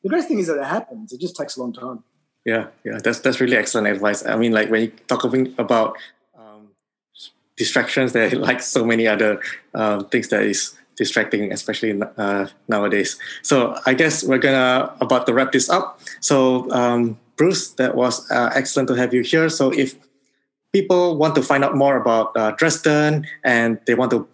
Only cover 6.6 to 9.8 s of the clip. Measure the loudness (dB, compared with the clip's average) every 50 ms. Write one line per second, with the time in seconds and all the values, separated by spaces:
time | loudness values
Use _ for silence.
6.6 | -20 _ _ _ _ _ _ _ _ _ _ -20 -20 -20 _ _ _ _ _ -6
7.6 | -6 0 0 0 -2 0 0 0 0 0 2 2 2 2 0 0 0 -2 -2 -2
8.6 | -4 -2 -2 0 2 2 2 2 2 2 2 2 2 0 0 -2 -6 -12 -12 -14
9.6 | _ _ -6 -2